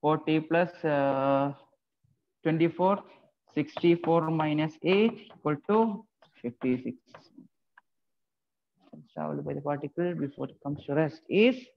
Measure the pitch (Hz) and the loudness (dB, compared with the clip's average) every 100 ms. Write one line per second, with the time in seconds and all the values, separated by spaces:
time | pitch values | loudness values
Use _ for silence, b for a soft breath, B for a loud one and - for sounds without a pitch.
0 | 151 151 156 156 156 165 170 - 160 143 | 0 0 0 -2 2 0 0 -2 -2 2
1 | 139 135 135 139 139 139 _ _ _ _ | 2 0 2 2 0 -4 _ _ _ _
2 | _ _ _ _ 165 160 165 165 185 196 | _ _ _ _ -2 2 0 2 0 0
3 | - B B _ _ - 151 - 170 170 | -4 B B _ _ -6 -4 0 2 4
4 | 160 165 160 160 156 151 156 - 165 190 | 4 2 2 0 0 0 -2 -2 0 2
5 | 226 233 - - 151 147 - 214 226 202 | 2 -2 -18 -8 -4 -4 0 2 2 -2
6 | - _ _ _ 120 120 127 127 120 - | -12 _ _ _ -12 -6 -4 -2 -4 -12
7 | _ - _ - - _ _ _ _ _ | _ -20 _ -20 -20 _ _ _ _ _
8 | _ _ _ _ _ _ _ _ _ 156 | _ _ _ _ _ _ _ _ _ -20
9 | 151 156 156 147 147 143 143 143 143 - | -18 -10 -6 -6 -6 -8 -6 -6 -6 -4
10 | 175 165 143 - 139 - 143 147 - 143 | -4 -4 -8 -8 -12 -10 -10 -10 -2 0
11 | 156 - - 185 233 254 - | 0 -4 -2 4 4 2 -10